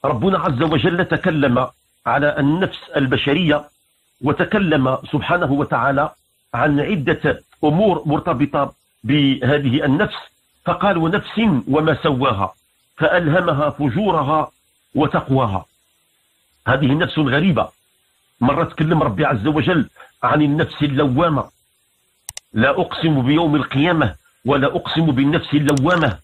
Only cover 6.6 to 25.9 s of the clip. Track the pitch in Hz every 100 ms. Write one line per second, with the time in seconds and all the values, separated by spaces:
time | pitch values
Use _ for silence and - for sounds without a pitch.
6.6 | 147 143 147 196 139 156 151 127 _ _
7.6 | 151 156 214 170 151 151 175 123 143 156
8.6 | 139 - _ _ 110 147 139 131 123 147
9.6 | 139 127 147 143 214 - - _ _ _
10.6 | - 170 202 175 165 202 - - 220 139
11.6 | - 143 156 147 160 131 135 104 92 -
12.6 | _ _ _ - 160 180 165 175 175 143
13.6 | 147 - 147 120 208 165 139 156 143 _
14.6 | _ _ _ 120 143 180 - 135 120 95
15.6 | - _ _ _ _ _ _ _ _ _
16.6 | - 131 139 147 170 - 147 135 190 131
17.6 | - _ _ _ _ _ _ _ 120 165
18.6 | 160 - 156 165 143 98 143 127 117 151
19.6 | 151 175 104 _ - _ 123 147 151 147
20.6 | 160 - 147 135 147 123 170 143 - _
21.6 | _ _ _ _ _ _ - - _ 107
22.6 | 131 139 170 - 160 143 127 151 170 147
23.6 | 113 135 160 170 120 - _ _ 117 139
24.6 | 131 175 - 156 165 127 139 160 - 147
25.6 | 143 143 139